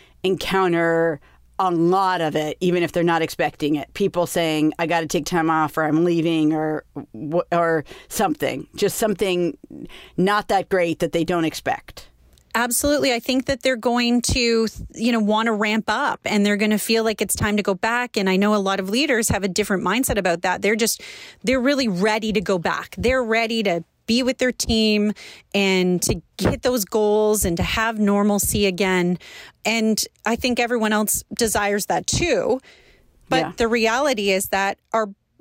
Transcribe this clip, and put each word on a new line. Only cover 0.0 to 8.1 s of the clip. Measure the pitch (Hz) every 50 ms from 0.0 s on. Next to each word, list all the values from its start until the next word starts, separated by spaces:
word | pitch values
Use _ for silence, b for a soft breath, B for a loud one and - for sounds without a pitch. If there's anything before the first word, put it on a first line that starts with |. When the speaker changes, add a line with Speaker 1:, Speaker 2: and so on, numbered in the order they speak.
| b b b b -
Speaker 1:
encounter | 185 190 151 - - 170 190 190 180 170 170 170 165 165 165 165 165 156 139 b b b b b _ _ -
a | 190 185
lot | 175 165 165 170 180 190 196 185 185 175
of | 165 156 143
it, | 160 151 151 - -
even | 175 180 175 180
if | 175 160 -
they're | 175 165
not | 170 170 165
expecting | 160 156 - - 170 151 - - 156 143 156
it. | 147 - - -
People | - 202 190 - 175 175
saying, | 165 - 180 170 160 156 151 151 156 - -
"I | 170 160
gotta | 170 170 165
take | 151 - 180 143
time | - 180 170 160 160
off," | 160 160 156 147 - -
or, | 156
"I'm | 147 143 156 170
leaving," | 180 170 170 156 170 165 160 156 151 156
or | 156 156 156 156 151 - _ _ 143 - - -
wh-, | 110 131 147 156 175 170 -
or | - 170 170 165 165 160 143 B B B B
something. | B